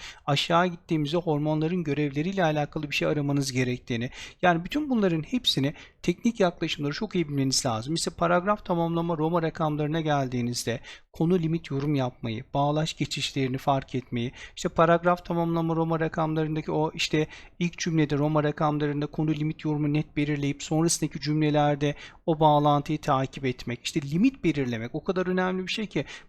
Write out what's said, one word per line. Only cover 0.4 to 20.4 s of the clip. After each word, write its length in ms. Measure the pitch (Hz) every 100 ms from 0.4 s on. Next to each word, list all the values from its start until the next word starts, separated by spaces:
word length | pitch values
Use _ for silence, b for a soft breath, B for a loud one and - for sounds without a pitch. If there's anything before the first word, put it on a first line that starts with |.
| - 170 180
gittiğimizde 500 | 170 - 160 143 175
hormonların 680 | 170 147 151 156 156 180
görevleriyle 600 | 151 143 147 135 160 196
alakalı 460 | 165 151 147 165 156
bir 60 | -
şey 120 | 170
aramanız 440 | 151 143 143 135
gerektiğini. 580 | 127 127 123 - 117 123 B B B
Yani 220 | 180 170
bütün 260 | 180 294 302
bunların 320 | 247 196 165
hepsini, 520 | 151 254 - - 135 - B B
teknik 380 | - 175 233 -
yaklaşımları 520 | 180 170 160 - 143
çok 220 | 147 220
iyi 140 | 180 156
bilmeniz 380 | 143 135 131 135
lazım. 260 | 110 120
Mesela 240 | 165 - -
paragraf 480 | 170 175 180 208
tamamlama 540 | - 175 165 165 170 165
Roma 240 | 156 170
rakamlarına 580 | 160 - 156 147 151 160
geldiğinizde 800 | 165 143 135 123 120 120 - 117 - B B
konu 260 | - 165 185
limit 320 | 160 165 -
yorum 240 | 139 143
yapmayı, 500 | 147 127 - 120 110 131
bağlaç 420 | 143 143 151 156 -
geçişlerini 640 | 143 - - - 131 127
fark 360 | - 139 135
etmeyi, 380 | 131 - 120 120 - B B
işte 120 | 175
paragraf 560 | - 165 170 175 175
tamamlama 520 | - 170 170 165 165 165
Roma 240 | 165 165
rakamlarındaki 720 | 160 - 156 156 156 156 156
o 200 | 156 156
işte 320 | 165 - 156 151 B B -
ilk 200 | 175 -
cümlede 400 | - 160 151 143
Roma 260 | 147 156
rakamlarında 640 | 147 147 156 147 147 147 147
konu 240 | - 156
limit 340 | 151 151 156
yorumu 280 | 156 151 147
net 240 | 147 156 -
belirleyip 460 | 147 147